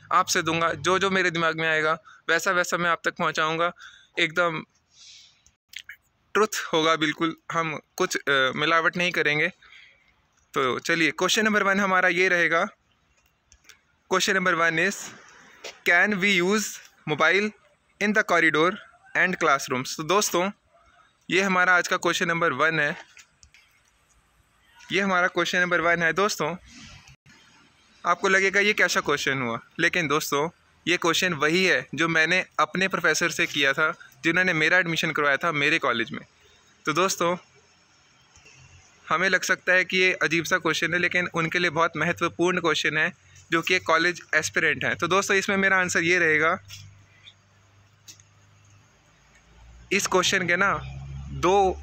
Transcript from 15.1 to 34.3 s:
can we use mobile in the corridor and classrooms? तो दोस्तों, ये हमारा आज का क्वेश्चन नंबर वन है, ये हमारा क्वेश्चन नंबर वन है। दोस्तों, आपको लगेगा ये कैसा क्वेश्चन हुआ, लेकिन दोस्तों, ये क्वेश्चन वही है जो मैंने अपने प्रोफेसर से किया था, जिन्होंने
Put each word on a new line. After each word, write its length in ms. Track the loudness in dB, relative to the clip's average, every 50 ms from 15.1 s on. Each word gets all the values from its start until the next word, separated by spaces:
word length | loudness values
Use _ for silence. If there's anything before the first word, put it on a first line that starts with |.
| -18 -20 -20 -20 -20 -20 -20 -20 -20 -20 -18 -18 -16 -6 0 2
can 260 | 4 4 4 2 0 0 2
we 260 | 2 2 2 2 2
use 160 | 2 0 -2 -4 -10 -14 -18 -20 _ _ -8 -6
mobile 420 | -2 2 2 2 4 2 0 -2 -6 _ _ _ _ _ _ _ _ -4 -2
in 100 | 0 0 0
the 60 | 2 2
corridor 400 | 2 2 4 4 4 4 2 2 0 -2 -10 -20 -20 _ _ -8 -2 0
and 180 | 0 0 0 0 2
classrooms? 540 | 2 2 2 0 -2 -6 -6 -6 -6 -8 -8
तो 60 | -4
दोस्तों, 480 | 0 0 0 0 0 0 -2 -2 -2 -4 _ _ _ _ _ _ _ _ _ _ _ _ _ _ -4
ये 120 | 0 0
हमारा 360 | 0 2 2 2 2 4 4 2
आज 100 | 2 0
का 100 | -2 -2
क्वेश्चन 300 | 0 -2 -2 -2 -2 -2
नंबर 260 | -2 0 0 -2 0
वन 260 | 0 0 0 0 0
है, 180 | -2 -2 -4 -8 -12 -20 -20 -20 -20 _ _ _ _ -20 _ -20 _ _ _ _ _ _ _ _ _ _ _ _ _ _ _ _ _ _ _ _ _ _ _ -20 -12 -4
ये 100 | -2 -2
हमारा 260 | 0 2 2 2 2 0
क्वेश्चन 320 | 2 0 -2 0 2 0
नंबर 220 | 2 2 2 2
वन 220 | 2 2 2 2 2
है। 100 | 0 0
दोस्तों, 420 | 2 0 0 0 -2 -4 -6 -6 -8 -12 -20 -20 -20 -20 -20 -20 -20 -20 -20 -20 _ _ -20 -20 _ _ _ _ _ _ _ _ _ _ _ _ _ -2
आपको 220 | -2 -2 0 2 2
लगेगा 320 | 2 4 2 2 2 2
ये 140 | 2 2 2
कैसा 260 | 2 0 0 0 0
क्वेश्चन 420 | 0 0 -2 -2 0 -2 -2 -2
हुआ, 200 | -2 -4 -4 -6 -8 -12 _ -2
लेकिन 280 | -2 0 0 0 -2 0
दोस्तों, 420 | 0 -2 -2 -2 -2 -2 -2 -2 -6 _ _ _ _ _ -4 -2
ये 100 | -2 0
क्वेश्चन 360 | 0 0 0 2 0 -2 -2
वही 320 | 0 0 2 2 2 2
है 220 | 2 2 0 -2 -4 -4
जो 120 | -2 0 0
मैंने 380 | 2 2 2 2 2 0 -2 -2 _ -2
अपने 280 | -2 0 0 -2 -2 -2
प्रोफेसर 420 | -2 0 0 0 0 0 0 -2
से 160 | -2 -2 -4
किया 280 | -2 0 0 0 2 2
था, 200 | 2 0 -2 -2 -4 -12 -20 -14 _ -2
जिन्होंने 300 | 0